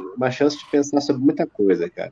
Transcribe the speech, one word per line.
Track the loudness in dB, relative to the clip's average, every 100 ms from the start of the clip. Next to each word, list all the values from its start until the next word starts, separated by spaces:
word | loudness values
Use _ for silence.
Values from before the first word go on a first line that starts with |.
| -10 -4
uma | -2
chance | 2 0 0
de | -2
pensar | 0 2 -2
sobre | 0 2
muita | 2 2 -4
coisa, | 0 2 2 0
cara. | -6 -8